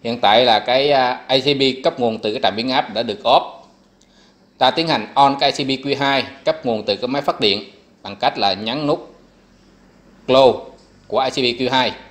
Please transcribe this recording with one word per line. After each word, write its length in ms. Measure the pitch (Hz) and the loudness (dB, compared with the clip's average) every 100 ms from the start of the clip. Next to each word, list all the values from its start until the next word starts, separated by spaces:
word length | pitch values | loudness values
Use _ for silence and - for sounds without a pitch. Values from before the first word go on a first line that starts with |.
Hiện 160 | 117 117 | -6 0
tại 240 | 101 110 127 | 4 6 6
là 140 | 107 | 2
cái, 320 | 104 127 143 | 2 0 2
à, 320 | 139 127 - - | 2 2 -2 -2
A 100 | 135 | 0
C 80 | 135 139 | 2 2
B 20 | 135 131 | 0 0
cấp 160 | 170 147 | -4 0
nguồn 200 | 120 110 | -4 -2
từ 120 | 107 | -6
cái 60 | 120 | -2
trạm 120 | 101 101 | -2 -2
biến 140 | 127 | -2
áp 240 | 131 151 | -2 -2
đã 100 | 104 | -4
được 160 | 117 101 | -4 -4
off. 180 | 113 143 - - - _ _ _ _ _ _ _ _ _ | 2 2 2 -14 -20 _ _ _ _ _ _ _ _ _
Ta 140 | 127 | 0
tiến 160 | 147 165 | 0 -2
hành 200 | 131 104 | -2 -2
on 220 | - 139 135 | 2 2 4
cái 100 | 143 | 0
A 20 | |
C 160 | 135 135 | 0 -4
B 20 | |
Q 280 | 135 139 131 | -4 -4 -2
hai 240 | 139 135 - - - | 0 0 -4 -6 -4
cấp 200 | 156 123 | -2 -2
nguồn 180 | 113 104 | -4 -2
từ 100 | 98 | -4
cái 120 | 123 | -2
máy 140 | 139 | -2
phát 180 | 139 - | -2 0
điện 240 | 110 98 - - _ _ | 0 0 -6 -20 _ _
bằng 120 | 101 101 | -18 -4
cách 220 | 131 151 | -4 0
là 160 | 101 | -2
nhấn 340 | 98 110 135 147 | -2 -6 -4 -2
nút 280 | 170 - - _ _ _ _ _ _ _ _ _ _ - | -4 -6 -20 _ _ _ _ _ _ _ _ _ _ 2
close 320 | 127 135 - - - _ _ _ | 6 6 4 -8 -20 _ _ _
của 120 | 107 | -2
A 100 | 135 | -2
C 60 | 135 | -2
B 100 | 123 120 | -2 -2
Q 120 | 127 | 0
hai. 200 | 131 120 - - | 0 0 -4 -18